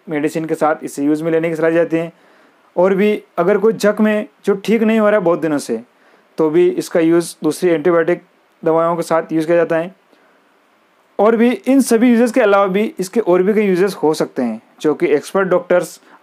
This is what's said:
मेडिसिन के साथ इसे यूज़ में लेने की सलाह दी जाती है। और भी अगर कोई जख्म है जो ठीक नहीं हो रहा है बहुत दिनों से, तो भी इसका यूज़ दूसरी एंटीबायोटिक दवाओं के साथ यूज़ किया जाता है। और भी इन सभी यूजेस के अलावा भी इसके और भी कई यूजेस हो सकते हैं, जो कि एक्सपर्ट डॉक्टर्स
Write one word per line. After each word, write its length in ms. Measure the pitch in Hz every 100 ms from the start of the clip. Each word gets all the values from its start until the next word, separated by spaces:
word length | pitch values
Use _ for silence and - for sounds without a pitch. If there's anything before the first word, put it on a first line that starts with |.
| -
मेडिसिन 360 | 147 151 165
के 100 | 160
साथ 300 | 160 151 156
इसे 200 | 123 -
यूज़ 200 | 143 151
में 60 | 165
लेने 160 | 160 165
की 80 | 160
सलाह 140 | 165
दी 60 | 165
जाती 200 | 160 165
है। 160 | 165 - _ _ _ _ _ -
और 180 | 185
भी 280 | 190 208 208 - -
अगर 200 | 175 208
कोई 140 | 220
जख्म 340 | 180 202 202 214
है 220 | 214 - _
जो 100 | -
ठीक 280 | 202 196 226
नहीं 160 | 220 226
हो 120 | 208
रहा 80 | 214
है 60 |
बहुत 160 | 170 170
दिनों 180 | 156 143
से, 220 | - 113 120 _ _ _ _ -
तो 100 | 156
भी 180 | 165 180
इसका 320 | 180 151 185
यूज़ 340 | 165 170 170 -
दूसरी 260 | 156 147 180
एंटीबायोटिक 520 | 160 175 170 165 175 _ _ _ _
दवाओं 340 | 160 165 165 170
के 60 |
साथ 300 | 165 165 165
यूज़ 140 | 160 156
किया 100 | 170
जाता 200 | 165 165
है। 180 | 175 - _ _ _ _ _ _ _ _ _ _ _ -
और 180 | 208 226
भी 140 | 240
इन 300 | 233 - 269
सभी 300 | 254 226 247
यूजेस 220 | 226 240
के 80 | 254
अलावा 260 | 214 196 202
भी 280 | 190 220 -
इसके 220 | 185 233
और 220 | 175 180
भी 120 | 185
कई 120 | 214 202
यूजेस 280 | 175 196
हो 180 | 185 151
सकते 280 | 156 151 -
हैं, 180 | 120 110 _ -
जो 140 | 156
कि 120 | 143 170
एक्सपर्ट 420 | 143 - 190 190
डॉक्टर्स 520 | 180 - 180 165 - _ -